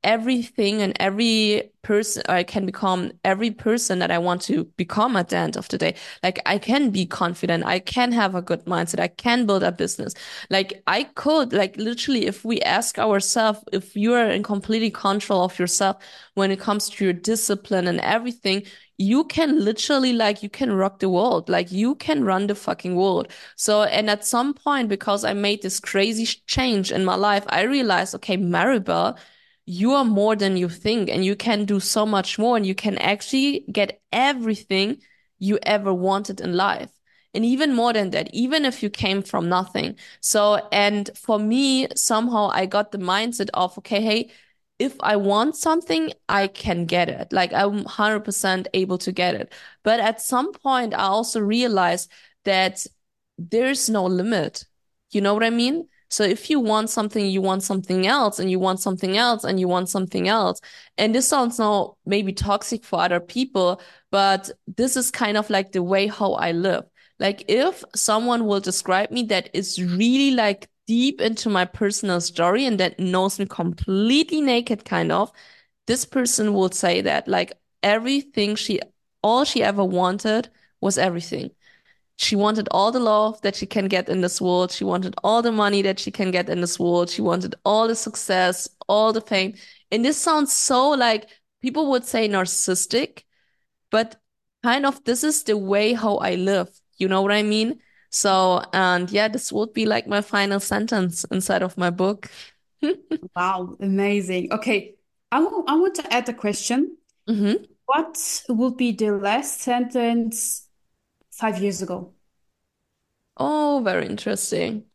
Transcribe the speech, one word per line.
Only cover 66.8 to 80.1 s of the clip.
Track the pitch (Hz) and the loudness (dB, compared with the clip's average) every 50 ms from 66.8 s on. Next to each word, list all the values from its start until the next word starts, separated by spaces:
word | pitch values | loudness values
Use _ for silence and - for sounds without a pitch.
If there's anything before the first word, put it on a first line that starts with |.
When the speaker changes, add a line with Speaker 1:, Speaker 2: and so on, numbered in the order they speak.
| - _ _ _ - _ _ _ | -4 _ _ _ -20 _ _ _
Speaker 1:
Like, | - 196 202 202 - | -2 -2 -2 -4 -2
if | - 180 240 277 359 370 - - - - | 0 2 2 2 0 -2 -4 -14 -10 -4
someone | - - - 214 220 233 240 240 233 226 | -2 0 2 2 2 2 2 0 2 2
will | 214 202 196 | 0 0 0
describe | 196 185 185 - - 190 185 190 208 - | 0 -2 -4 -4 -2 0 0 0 0 0
me | 220 247 240 | -2 -4 -2
that | 214 208 185 180 - - | 0 0 -2 -2 -2 -6
is | 180 196 - - - 185 | -4 -4 -4 -4 -4 -2
really, | 180 175 185 220 240 254 269 277 277 | -2 0 2 4 4 4 4 4 4
like, | 262 240 220 208 202 202 - _ _ _ _ | 4 4 2 2 0 -2 -8 _ _ _ _
deep | - 226 233 247 269 277 - | 0 2 2 2 2 0 0
into | - 220 226 214 - 226 | -2 -2 -2 0 -2 0
my | 202 185 180 | 2 2 0
personal | 180 - - 226 202 208 - - 196 180 175 | 0 -2 -2 -2 -2 -2 -2 -2 0 0 0
story | 170 - - - 170 175 190 233 277 | -2 -4 -2 0 2 2 4 2 2
and | 262 220 196 | 0 2 0
that | 185 180 - | 0 -2 -2
knows | - 185 185 180 185 185 196 - - | -2 -2 0 2 2 2 0 0 -2
me | 202 | -6
completely | 185 - - 170 175 170 - - - 190 190 208 226 262 294 320 320 330 311 | -6 -4 -4 -4 -4 -2 -4 -4 -2 0 2 2 4 4 2 2 0 0 0
naked, | 294 269 247 233 240 - 233 202 - | 2 2 2 0 0 -2 -4 -6 -4
kind | - - 170 165 165 | -4 -2 -2 0 0
of, | 156 175 208 - _ - - - - - _ _ _ _ _ | 2 0 0 -2 _ -20 -20 -20 -20 -20 _ _ _ _ _
this | - 226 262 - | -2 -2 -2 -2
person | - - 269 247 240 - 247 214 214 202 | -2 -2 0 0 0 0 0 2 2 2
will | 196 185 185 | 2 2 0
say | 185 - - 175 175 185 | 0 0 0 2 2 2
that, | 190 196 - - - | 2 0 0 0 0
like, | - 190 180 180 175 - _ _ _ _ _ - | 0 0 0 -2 -2 -8 _ _ _ _ _ 0
everything | 202 208 226 226 247 277 277 277 - _ 226 202 202 214 | 2 2 2 2 0 -2 -2 -2 -2 _ -2 0 0 0
she, | 208 - - 208 - - - _ _ _ _ _ _ | -4 -2 -2 -4 -4 -4 -8 _ _ _ _ _ _
all | - 208 226 254 294 | 0 2 4 4 2
she | 294 - 254 | 2 2 2
ever | 226 196 196 202 196 | 2 2 2 2 0
wanted | 185 185 180 180 180 | 2 2 2 2 0